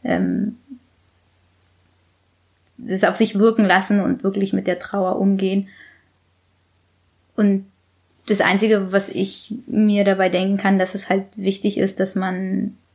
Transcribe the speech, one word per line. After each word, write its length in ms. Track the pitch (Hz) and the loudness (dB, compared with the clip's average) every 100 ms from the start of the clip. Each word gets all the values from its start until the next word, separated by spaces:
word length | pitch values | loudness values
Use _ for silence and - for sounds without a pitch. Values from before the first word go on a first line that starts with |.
ähm, 520 | - - 185 190 208 - _ 254 _ _ _ _ _ _ _ _ _ _ _ _ _ _ _ _ _ _ _ - | -2 -2 0 -2 -4 -8 _ -20 _ _ _ _ _ _ _ _ _ _ _ _ _ _ _ _ _ _ _ -16
das 260 | - 190 | -6 0
auf 120 | 196 190 | 0 2
sich 200 | 220 196 | 0 4
wirken 260 | 220 226 | 2 4
lassen 360 | 202 180 190 202 | 4 2 2 0
und 220 | 185 - | 2 0
wirklich 300 | 196 196 196 | -2 -2 -2
mit 140 | 190 190 | -2 -2
der 100 | 175 | -4
Trauer 400 | - 202 185 185 | -4 -2 -2 2
umgehen. 500 | 196 190 190 196 190 - - _ _ _ _ _ _ _ _ _ _ _ _ _ _ | 2 2 0 0 -4 -16 -20 _ _ _ _ _ _ _ _ _ _ _ _ _ _
Und 320 | - 208 196 190 _ _ _ _ _ - | 0 2 2 -4 _ _ _ _ _ -2
das 140 | 202 | 0
Einzige, 520 | - 190 214 214 185 | 2 2 2 2 2
was 160 | 196 190 | -2 -2
ich 460 | - 190 - - 220 - | -4 -4 -6 -12 -14 -4
mir 380 | - 214 202 | 0 2 4
dabei 240 | 196 190 185 | 2 2 0
denken 300 | 180 190 196 | 0 0 0
kann, 200 | 190 196 | 2 2
dass 160 | 185 | 0
es 140 | 196 - | -4 -2
halt 160 | 196 196 | -4 -4
wichtig 440 | 214 190 196 208 202 | -4 -4 -2 -2 0
ist, 200 | 190 190 | -2 0
dass 160 | 190 | -2
man 640 | 185 185 185 190 190 196 - _ | -2 -4 -6 -4 -4 -4 -8 _